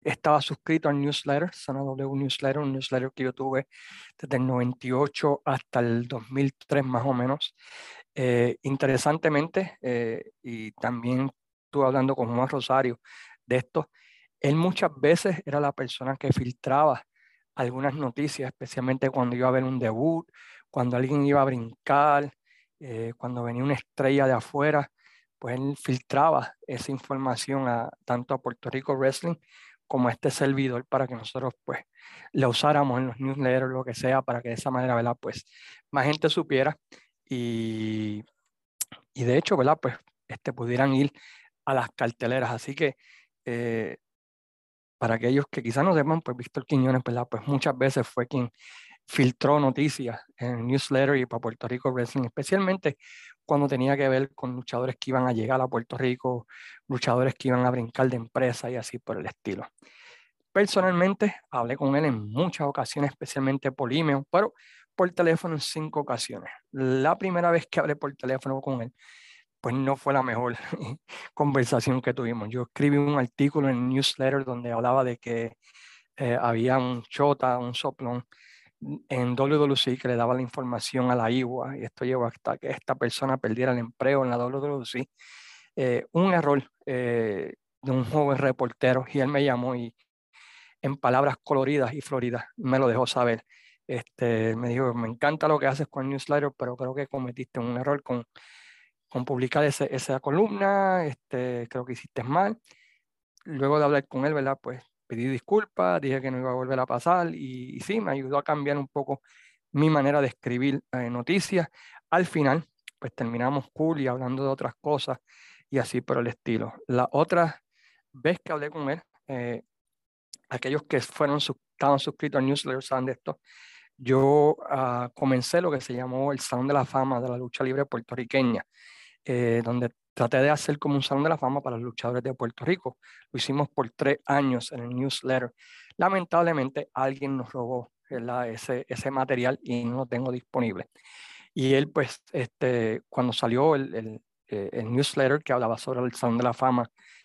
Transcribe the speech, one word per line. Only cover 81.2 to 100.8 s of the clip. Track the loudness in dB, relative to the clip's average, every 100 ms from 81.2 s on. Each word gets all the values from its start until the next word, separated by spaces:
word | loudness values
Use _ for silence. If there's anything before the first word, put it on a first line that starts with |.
| 2
igua, | 0 -2 -4 -8 -8
y |
esto | -12 -6
llevó | -2 0 -2
hasta | -4 -6 -6
que | -6
esta | -8 -6
persona | -2 -2 -2 -2 -2
perdiera | -2 0 0
el | 0
empleo | -4 -2 2 2
en | 2
la | 0
W | -2 -2
W | -4 -4
C. | -6 -8 -8 _ -20 -20 -20 -20 _
Eh, | -2 0 0 0
un | 2 4
error, | 4 4 2 0 _ -6
eh, | -2 0 0 0 -2 -6 -12 _ _
de | -2
un | 0
joven | 2 2 2 4
reportero, | 2 2 -2 2 2 2 0
y | 0
él | 2
me | 2
llamó | 2 2 0
y | -4 -8 _ _ _ _ -20 -20 -20 -20 -8
en | -6 0
palabras | 2 4 2 0
coloridas | 0 0 2 2 0
y | -4
floridas | -6 -4 -2 -4 -8 -6
me | 0 4
lo | 4
dejó | 4 2
saber. | 2 2 0 _ -20 -20 _
Este, | -8 -8 -8 -2 0 2 0
me | 0 -2
dijo, | 0 0
"Me | -2 -4
encanta | 0 0 2 2
lo | 2
que | 2
haces | 0 -4
con | -4
el | -4
newsletter, | -6 0 0 0 -4
pero | -8 -6
creo | -6
que | -6 -6
cometiste | -6 -6 -8 -10 -6
un | -4 -2
error | -2 -2
con, | -4 -6 -8 -20 -20 -20 -20 -20 _ _ _
con | -8
publicar | -4 -2 0 2
ese, | 2 0 -2
esa | -4 -4 -4
columna, | 0 2 2 2 2 4